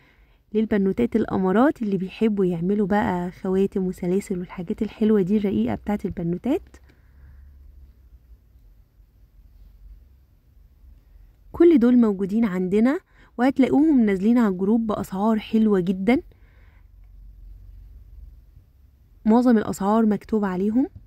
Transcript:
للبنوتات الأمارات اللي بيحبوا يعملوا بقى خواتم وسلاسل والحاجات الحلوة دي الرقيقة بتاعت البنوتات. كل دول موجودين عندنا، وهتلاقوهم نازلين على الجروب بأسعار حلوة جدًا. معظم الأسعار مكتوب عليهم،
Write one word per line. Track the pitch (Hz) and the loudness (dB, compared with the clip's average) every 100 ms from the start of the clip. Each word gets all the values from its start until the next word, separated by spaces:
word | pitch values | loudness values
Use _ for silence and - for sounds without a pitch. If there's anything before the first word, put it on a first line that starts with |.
| _ _ _ _ _ | _ _ _ _ _
للبنوتات | 214 220 208 190 190 240 220 | -4 0 0 0 0 -2 -2
الأمارات | 220 202 185 202 277 - | -2 -2 0 2 2 0
اللي | 214 190 | -4 -4
بيحبوا | 190 - 220 202 185 | -6 -2 -2 0 -2
يعملوا | 170 175 208 190 | -2 -2 -2 0
بقى | 208 - 180 180 | 0 -2 -4 -6
خواتم | - 190 190 196 202 185 | -8 -4 -2 -2 -2 -6
وسلاسل | 185 180 190 - 180 | -4 -4 -4 -4 -8
والحاجات | 180 - 170 214 | -10 -12 -10 -6
الحلوة | 208 - 220 214 | -8 -2 2 2
دي | 180 214 | 2 0
الرقيقة | 202 214 233 - | 0 -2 -2 -4
بتاعت | - 208 190 | -6 -6 -6
البنوتات. | 170 170 180 240 339 - - - _ _ - - - - - - - - _ - - _ - _ _ - - _ _ _ _ _ - - - - - - - - _ _ _ _ - - _ - - _ - - _ - | -6 -6 -6 -4 -6 -6 -20 -20 _ _ -20 -20 -20 -20 -20 -20 -20 -20 _ -20 -20 _ -20 _ _ -20 -20 _ _ _ _ _ -20 -20 -20 -20 -20 -20 -20 -20 _ _ _ _ -20 -20 _ -20 -20 _ -20 -20 _ -10
كل | - 339 302 | 2 4 6
دول | 240 247 | 4 4
موجودين | 226 190 196 214 226 | 2 0 -4 -2 -2
عندنا، | 185 185 208 240 339 - _ - - | -2 -2 0 2 0 -8 _ -16 -2
وهتلاقوهم | 254 269 247 269 320 269 214 | 0 2 2 4 4 4 2
نازلين | 190 208 240 | 2 2 2
على | 220 | 2
الجروب | 180 196 233 220 | 0 0 0 0
بأسعار | 202 190 190 220 220 | -6 -6 -4 -2 -2
حلوة | - 220 214 196 | 0 0 2 2
جدًا. | 175 190 190 277 - - - - - - - - - - - - - - - - - - - - - - - - _ _ _ _ _ _ 214 | 0 -2 0 0 -2 -16 -20 -20 -20 -20 -20 -20 -20 -20 -20 -20 -20 -20 -20 -20 -20 -20 -20 -20 -20 -20 -20 -20 _ _ _ _ _ _ 2
معظم | 233 247 220 | 4 6 4
الأسعار | - - 196 220 220 | 2 -2 0 2 2
مكتوب | 202 - 220 202 | 0 -2 -2 -2
عليهم، | 180 208 226 330 - | -2 -2 0 -2 -6